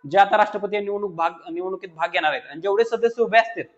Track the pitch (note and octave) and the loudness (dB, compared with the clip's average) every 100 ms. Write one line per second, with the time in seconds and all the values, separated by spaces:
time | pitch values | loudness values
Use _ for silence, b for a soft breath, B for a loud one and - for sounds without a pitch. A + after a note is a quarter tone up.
0 | C#3+ F#3 G3+ G#3 G#3 G#3 G3 G#3 G3+ G3+ | 2 4 6 4 2 0 -4 -4 -4 -4
1 | G#3 E3 E3 F3 F3+ E3 F#3 F#3 F#3 D#3+ | -6 -2 -4 -4 -10 -8 -6 -8 -12 -6
2 | E3+ F3 D#3 C3+ C3+ C#3+ F#3+ G3+ A3+ A3+ | -2 0 0 -2 -8 -6 0 2 0 0
3 | A#3 A#3 A3 A3 A3 - - | -2 0 4 4 2 -6 -10